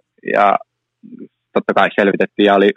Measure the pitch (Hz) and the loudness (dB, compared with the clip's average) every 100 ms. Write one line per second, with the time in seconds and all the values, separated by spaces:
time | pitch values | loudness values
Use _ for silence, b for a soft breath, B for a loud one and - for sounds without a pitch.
0 | _ _ - 104 101 - - _ _ _ | _ _ -6 0 0 0 -6 _ _ _
1 | - - - _ _ - - 101 92 - | -20 -20 -20 _ _ -6 -4 -2 -2 0
2 | 101 92 95 - 101 98 101 | 0 0 -2 0 2 2 2